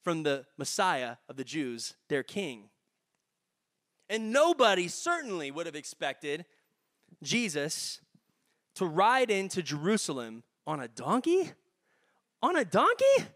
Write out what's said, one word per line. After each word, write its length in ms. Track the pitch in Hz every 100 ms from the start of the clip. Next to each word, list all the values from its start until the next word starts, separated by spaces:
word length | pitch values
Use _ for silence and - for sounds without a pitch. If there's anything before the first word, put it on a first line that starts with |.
from 220 | - 165
the 200 | 151 139 123 -
Messiah 600 | 139 - 190 156 123 120 _
of 80 | 131
the 80 |
Jews, 500 | 117 151 135 117 113 - _
their 160 | 147
king. 460 | 127 - 185 117 104 _ _ _ _ _ _ _ _ _ _ _ _ _ _
And 220 | 220 220
nobody 560 | 247 320 320 233 185 180
certainly 640 | - - 349 277 185 143
would 120 | 143 170
have 100 | 151
expected 680 | 139 - 151 131 147 147 175 _ _ _ _ _ _ _
Jesus 800 | 139 208 233 147 143 - - - _ _ _ _ _ _ _
to 100 | -
ride 460 | 185 156 202 254 254
into 320 | 196 190 190
Jerusalem 800 | 151 147 160 214 - 139 117 113 - _ -
on 140 | 151
a 80 | 123
donkey? 640 | 113 127 226 294 359 349 - _ _ _ _ _ _ _ _
On 140 | 262 339
a 80 |
donkey? 400 | 208 185 311 480 539 554 -